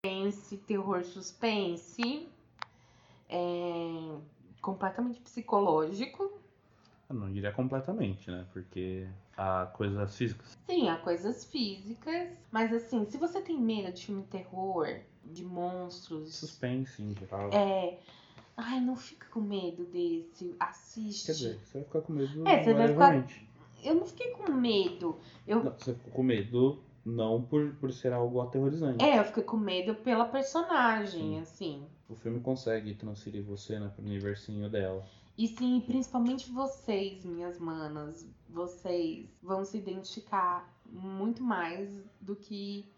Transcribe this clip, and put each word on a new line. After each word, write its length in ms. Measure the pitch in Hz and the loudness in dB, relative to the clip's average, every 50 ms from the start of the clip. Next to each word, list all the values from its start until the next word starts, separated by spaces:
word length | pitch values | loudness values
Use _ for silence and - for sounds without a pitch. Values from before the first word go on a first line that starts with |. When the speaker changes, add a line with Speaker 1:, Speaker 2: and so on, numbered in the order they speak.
| - | -2
Speaker 1:
suspense, 520 | 196 190 190 196 202 202 - - - 208 196 | -2 -2 0 0 0 0 -2 -8 -12 -12 -12
terror 460 | - - 214 196 196 196 196 180 175 | -4 0 0 0 2 2 0 0 0
suspense, 1200 | 175 - 196 180 - - _ - 226 214 208 196 175 170 170 - - - - 233 233 277 302 330 339 - _ _ _ _ - - - _ - _ _ _ - - - - - _ _ | -4 -8 -12 -12 -14 -8 _ 0 2 2 2 2 0 -2 -4 -6 -12 -4 -2 0 0 0 -4 -6 -12 -18 _ _ _ _ -16 -16 -16 _ -20 _ _ _ -20 -20 -20 -20 -20 _ _
é, 880 | - 175 175 175 175 175 175 175 170 170 170 170 165 165 160 160 156 147 151 - - _ - - - - - | -2 -2 0 0 0 -2 -2 -2 -2 -2 -4 -4 -4 -6 -8 -8 -10 -10 -12 -16 -20 _ -20 -20 -16 -6 -4
completamente 580 | 196 185 - 196 190 190 - 240 247 233 - | -4 -2 -2 -2 -2 -2 -2 -2 -2 -4 -8
psicológico. 1080 | - - - - 220 - - 202 202 185 160 156 156 156 196 202 247 - - - 392 392 403 403 - - _ _ _ _ _ _ _ - _ _ _ _ | -12 -12 -12 -10 -4 2 4 4 6 6 6 4 4 2 0 -4 -6 -6 -4 -4 -4 -4 -4 -10 -18 -20 _ _ _ _ _ _ _ -20 _ _ _ _
Speaker 2:
Eu 80 | 139 | -6
não 160 | 117 101 95 95 | -4 -4 -4 -4
diria 180 | 101 98 101 101 | -2 -2 -2 0
completamente, 760 | 127 127 127 135 135 135 - 196 226 165 98 95 95 - - | 0 0 0 0 -2 -2 -2 -2 0 0 0 0 -4 -6 -10
né? 160 | 87 90 90 92 - | -8 -8 -10 -10 -12
Porque 560 | 92 90 - - 92 92 92 92 92 95 92 95 95 - _ - | -12 -12 -8 -6 -6 -4 -4 -4 -6 -8 -10 -12 -14 -18 _ -8
há 300 | - 98 95 95 92 92 90 - | -2 0 0 2 0 0 -2 -4
coisas 420 | - 107 101 98 104 101 98 - | -2 -2 0 0 0 -2 -4 -2
físicas. 400 | - 127 113 - - - - - - - - | -2 -2 -2 -2 -4 -12 -20 -20 -18 -6 0
Speaker 1:
Sim, 200 | 359 349 262 190 | 2 2 4 2
há 80 | 165 165 | 2 0
coisas 460 | - 180 170 170 180 208 247 - - | 0 0 0 0 0 -4 -4 -4 -8
físicas, 840 | - - 294 240 202 196 196 196 208 233 - - 311 330 349 359 349 - - - - - | -10 -4 -2 -2 -2 -4 -8 -10 -12 -12 -10 -6 -4 -2 -2 -4 -4 -8 -16 -16 -4 0
mas 200 | 220 226 226 233 | 2 2 2 2
assim, 340 | 233 233 - - 233 208 | 0 0 0 0 0 0
se 100 | 208 - | 0 0
você 240 | 277 311 339 339 - | -2 -2 0 0 -2
tem 180 | 370 - 330 285 | -2 -2 0 2
medo 320 | 240 226 220 214 196 180 185 | 4 2 2 0 -2 -4 -6
de 140 | - - | -8 -8
filme 160 | - 208 196 196 | -6 -6 -6 -6
terror, 760 | - - 190 180 - - 185 185 196 185 170 151 135 - - - - - - - | -6 -8 -10 -10 -8 -6 -4 -2 0 2 0 0 0 -2 -8 -10 -18 -20 -20 -18
de 200 | 147 160 165 175 | -16 -12 -12 -10
monstros 920 | 180 180 175 175 180 180 180 180 175 175 - - - 165 156 156 156 - | -8 -4 -4 -2 -2 -2 -4 -8 -8 -10 -14 -12 -8 -8 -8 -8 -8 -10
Speaker 2:
Suspense 680 | - - 151 - - - 123 127 131 131 127 - - 104 | -10 -12 -12 -8 -4 -2 -2 0 -2 -2 -4 -6 -8 -6
em 120 | 104 104 | -6 -6
geral. 360 | 98 95 - 95 98 101 - 196 | -6 -8 -8 -6 -4 -2 2 4
Speaker 1:
É. 460 | 208 202 196 190 190 180 175 180 - - - - - - - - - - - _ | 4 4 4 2 0 0 -2 -6 -8 -18 -20 -20 -20 -20 -20 -20 -20 -20 -18 _
Ai, 240 | - 226 233 254 262 | -8 -4 -2 0 0
não 160 | 247 247 254 | 0 0 0
fica 300 | 247 - - - - - - | -4 -8 -14 -18 -20 -20 -10
com 100 | - 233 | -6 -4
medo 440 | 214 202 202 196 180 175 165 175 175 | -2 -2 -2 -2 -2 -2 -4 -4 -8
desse, 680 | 175 180 175 175 170 170 165 165 - - - 180 175 170 - | -4 0 0 2 2 2 0 -4 -6 -12 -10 -8 -8 -4 -4
assiste. 680 | 170 180 - - - - - 226 220 214 202 - - | -4 -4 -4 -12 -20 -14 -10 -6 -6 -6 -6 -6 -2
Speaker 2:
Quer 60 | - 156 | -2 -2
dizer, 260 | 151 131 113 107 101 - | 0 0 -4 -4 -6 -12
você 140 | - - 135 | -10 -10 -10
vai 60 | 143 | -10
ficar 160 | - - 160 | -2 -2 -2
com 120 | 156 - 160 | -2 0 0
medo 360 | 147 135 135 143 156 160 381 | 0 0 0 0 0 8 8
Speaker 1:
É, 140 | 359 262 - | 8 8 10
você 100 | 226 226 | 8 8
vai 140 | - 233 226 | 8 8 6
ficar 60 | 147 | 10
Speaker 2:
invariavelmente. 540 | 151 277 277 - 131 - - - - - - - - - - - - - | 12 10 12 10 8 4 0 -8 -16 -18 -20 -20 -20 -20 -20 -20 -8 0
Speaker 1:
Eu 100 | 269 320 | 4 4
não 120 | 339 381 | 4 4
fiquei 240 | - - - 494 494 | 2 -8 -6 -6 -6
com 200 | 480 - 453 370 285 | -6 -4 -2 0 2
medo. 680 | 254 240 240 214 196 190 175 - - 175 170 160 - - - - - - | 4 4 6 6 6 6 4 2 0 -2 -2 -2 -4 -8 -18 -20 -16 -2
Eu 160 | - 208 233 - | 2 2 4 4
Speaker 2:
Não, 80 | - - | 2 -4
você 220 | - - 131 120 | -4 -4 -4 -4
ficou 180 | 120 - - - | -4 -6 -6 0
com 100 | 127 127 | 2 4
medo 600 | 127 120 107 101 110 120 123 127 135 147 - - - - - - | 6 6 4 2 2 4 6 6 6 4 2 -10 -20 -20 -10 -6
não 380 | 110 117 117 110 110 113 120 123 | -4 0 0 2 2 2 2 2
por, 300 | - 151 151 151 147 143 | 2 2 2 2 2 -2
por 180 | - 139 131 127 | -4 -4 -4 -4
ser 200 | - - 131 123 | 0 0 0 2
algo 280 | 120 120 120 123 123 | 2 0 2 2 0
aterrorizante. 640 | 123 123 - 135 135 139 147 165 160 143 127 117 254 | -2 0 0 2 2 2 2 2 0 0 2 6 6
Speaker 1:
É, 140 | 294 277 226 | 6 8 6
eu 60 | 208 | 4
fiquei 180 | - - 226 220 | 4 0 -2 -2
com 140 | - 226 220 | 0 0 0
medo 360 | 208 202 185 180 180 208 220 | 0 0 0 0 0 0 -2
pela 280 | - - 247 240 220 233 | -2 0 2 4 4 4
personagem, 960 | 233 233 269 269 - - 330 339 370 349 285 247 233 220 220 208 196 180 165 | 2 2 -2 -2 0 0 -2 0 2 2 4 4 4 4 2 0 -4 -4 -4
Speaker 2:
Sim. 180 | 156 156 156 156 | -2 -2 -2 -4
Speaker 1:
assim. 460 | 165 - - - 202 165 147 143 143 156 - - - _ | -6 -10 -10 -8 -8 -6 -6 -8 -12 -16 -18 -20 -18 _
Speaker 2:
O 60 | 117 | -18
filme 240 | 110 - 113 117 123 | -8 -6 -4 -4 -2
consegue 540 | 123 131 131 127 - 113 113 110 107 107 101 | 0 -2 -2 0 0 0 0 0 -2 -6 -8
transferir 480 | 104 - 107 104 104 - 104 101 104 101 | -8 -8 -10 -10 -8 -10 -10 -8 -8 -6
você, 340 | 104 101 101 - - 110 107 | -6 -8 -10 -8 -6 -6 -4
né, 120 | 104 101 98 | -4 -6 -8
pro 100 | - 104 | -8 -6
universinho 640 | 104 101 98 98 101 101 104 - - 107 104 104 104 | -6 -4 -2 -2 -4 -4 -6 -8 -8 -6 -6 -4 -2
dela. 380 | 107 104 95 95 95 95 98 - - - - - - | -2 0 0 0 -2 -6 -8 -12 -18 -20 -20 -20 -4
Speaker 1:
E 100 | - 226 | -2 -2
sim, 340 | 226 226 - 254 247 247 254 254 | -2 -2 -2 0 2 2 2 2
principalmente 640 | - 240 262 254 - - 254 233 240 262 262 - 254 | 2 0 0 0 0 0 2 2 2 2 -2 -6 -6
vocês, 720 | 247 247 269 269 269 - - - 214 196 196 196 190 190 180 | -4 -2 -2 -2 -4 -6 -4 -2 0 0 0 -2 -6 -8 -10
minhas 340 | 180 170 170 175 175 175 175 | -8 -6 -6 -6 -6 -6 -6
manas, 640 | 170 165 160 160 156 151 151 151 147 151 151 - - - - - - - | -6 -4 -4 -4 -6 -6 -6 -6 -8 -8 -10 -12 -16 -18 -20 -20 -20 -12
vocês 800 | 165 170 175 175 180 - - 185 175 175 170 160 160 - 107 - - _ - | -6 -4 -4 -4 -6 -10 -4 -2 0 2 2 0 -2 -4 -10 -16 -18 _ -4
vão 200 | 175 190 190 196 | -2 -2 -2 -2
se 120 | 196 - 214 | -2 -6 -6
identificar 880 | 190 190 185 190 190 - - 226 - - - 196 180 175 175 175 - - - _ _ - | -6 -4 -6 -6 -8 -10 -12 -12 -8 -2 0 2 2 2 2 0 -4 -10 -20 _ _ -18
muito 540 | - 180 185 190 190 190 196 226 240 226 254 | -14 -10 -8 -8 -4 -2 -2 -2 -2 0 0
mais 440 | 240 214 185 170 165 170 185 202 202 202 202 196 214 - _ | 0 0 0 0 -2 -4 -6 -6 -8 -8 -12 -14 -18 -20 _
do 140 | 196 190 202 | -8 -8 -8
que 500 | 202 202 - 208 202 202 202 202 202 202 202 _ | -8 -8 -10 -10 -8 -6 -6 -6 -8 -10 -12 _